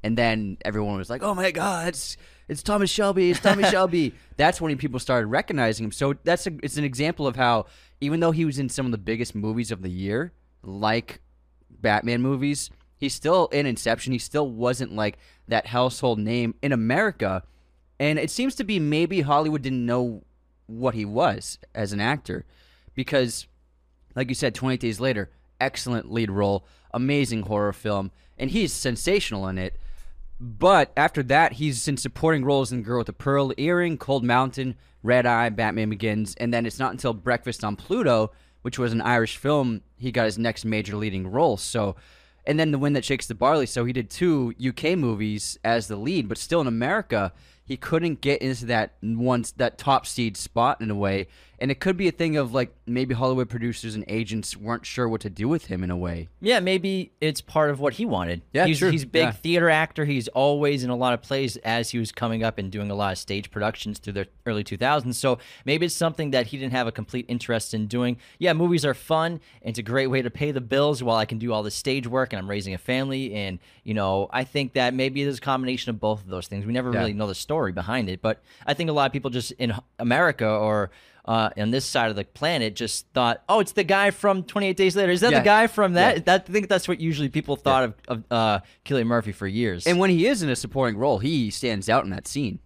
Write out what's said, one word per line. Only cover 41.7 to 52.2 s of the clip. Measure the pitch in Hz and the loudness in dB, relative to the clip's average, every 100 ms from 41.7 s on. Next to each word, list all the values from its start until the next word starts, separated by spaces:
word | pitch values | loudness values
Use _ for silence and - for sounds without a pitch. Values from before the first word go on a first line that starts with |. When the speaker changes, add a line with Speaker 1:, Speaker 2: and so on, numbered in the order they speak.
| 117 101 90 - - _ _ - | -2 -2 -4 -14 -20 _ _ -2
Speaker 1:
and | 151 | 2
then | 160 | 2
The | 143 | 2
Wind | 143 143 | 2 0
That | - | 0
Shakes | 135 - | -4 -4
the | 110 | 0
Barley. | 131 156 127 | 4 4 2
So | 127 120 | -2 -2
he | |
did | 127 107 | -2 -6
two | - 180 151 123 - | 0 2 2 0 -2
U | 127 | -4
K | - 156 180 | -2 0 2
movies | 127 107 107 107 - - | 0 0 -2 -4 -8 -4
as | 110 117 104 | 0 0 0
the | 104 | -6
lead, | 117 180 107 | -2 -2 -2
but | 110 | -6
still | - 165 | 0 0
in | 135 | 2
America, | 113 123 208 - 113 95 - - _ | 0 0 -2 0 -2 -2 -6 -20 _
he | - 131 | -12 -10
couldn't | - 160 170 147 | -2 0 0 -2
get | 139 143 | 0 0
into | 131 123 117 | -2 -4 -2
that | 117 107 _ | 0 0 _
one, | 107 113 123 123 113 - | -6 -2 0 0 -2 -2
that | 123 - | -2 -2
top | - 135 - | 2 2 2
seed | - 113 98 | -2 -2 -4
spot | - - 120 - | -6 0 2 0
in | 113 | -4
a | 101 | -2
way. | 101 98 92 - - - | -2 -2 -4 -12 -20 -6
And | 135 | -4
it | 139 | -2
could | 185 180 | -2 2
be | 185 | 0
a | |
thing | - | 0